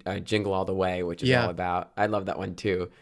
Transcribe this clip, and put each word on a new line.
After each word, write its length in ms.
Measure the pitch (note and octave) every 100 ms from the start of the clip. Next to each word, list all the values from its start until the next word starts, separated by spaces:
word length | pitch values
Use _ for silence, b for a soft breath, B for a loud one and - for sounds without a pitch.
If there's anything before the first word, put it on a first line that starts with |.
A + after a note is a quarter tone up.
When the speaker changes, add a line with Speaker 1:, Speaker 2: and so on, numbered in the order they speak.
| F2+
Speaker 1:
uh, 140 | G2
Jingle 340 | - G#2+ G2+
All 120 | F#2+ F#2+
the 100 | F#2+
Way, 280 | F#2 F2+
which 200 | F2 E2+
is 60 | C3
Speaker 2:
Yeah. 160 | B2 A2
Speaker 1:
all 40 |
about, 420 | F2 F2+ F2 - -
I 100 | G#2+
love 180 | G#2 F#2+
that 100 | -
one 180 | F#2+ E2+
too. 340 | G#2 F#2 F2 b